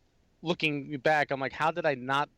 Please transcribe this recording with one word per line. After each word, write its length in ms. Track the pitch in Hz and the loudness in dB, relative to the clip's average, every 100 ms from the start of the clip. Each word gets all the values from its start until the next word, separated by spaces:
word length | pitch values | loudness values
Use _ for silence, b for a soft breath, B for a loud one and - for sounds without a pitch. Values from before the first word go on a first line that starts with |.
| _ _ _ _ | _ _ _ _
looking 540 | 160 175 156 147 139 147 | -4 0 0 -2 -4 -2
back, 340 | 160 156 143 | 2 4 2
I'm 80 | 139 | -2
like, 120 | 135 | -4
"How 200 | - 156 | 0 0
did 120 | 170 | 2
I 100 | 160 | 0
not 340 | 135 123 139 147 | 0 0 0 0